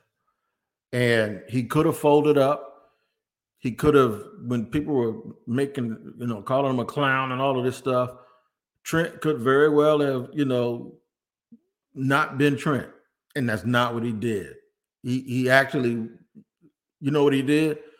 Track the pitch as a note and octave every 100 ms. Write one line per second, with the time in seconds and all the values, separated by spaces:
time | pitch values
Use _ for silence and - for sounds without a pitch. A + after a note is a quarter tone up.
0 | _ _ _ _ _ _ _ _ _ B2
1 | A#2+ A#2 G#2+ G2 - B2 A2 D3+ E3 -
2 | D3 D3 D3+ C#3+ C3+ D3 - - _ _
3 | _ _ _ _ _ _ C3 G#2+ D3+ C#3+
4 | B2+ G#2 - - A#2+ B2 G#2+ D3+ D3 C#3
5 | A#2 G#2 - - - B2 C#3 C3+ A#2 A2
6 | - - A#2+ A2 F#2+ C3 C#3 B2+ A#2 -
7 | C#3 C3+ C3 B2+ C#3 C3 B2 B2 C3+ B2+
8 | B2 - - _ _ _ _ _ - E3
9 | E3+ - D#3 C#3 A#2 C3+ D3+ D3 D3+ D3+
10 | C#3+ C3 B2 D3+ C#3 B2 A#2+ A#2+ - -
11 | _ _ _ _ _ - _ _ _ -
12 | C3+ C#3+ D3+ C3+ C#3+ C#3+ D#3+ C3 - -
13 | _ _ _ D3 A#2+ G#2+ A#2 B2 B2 A#2
14 | A#2+ A2 A#2 G#2 F2 - _ _ _ _
15 | B2 B2+ C3 B2 B2+ C3+ C3 D3 A#2+ A#2
16 | A2+ - _ - - _ _ _ _ _
17 | C#3 D3+ C#3+ C3+ C3 D3+ D#3 D3+ - _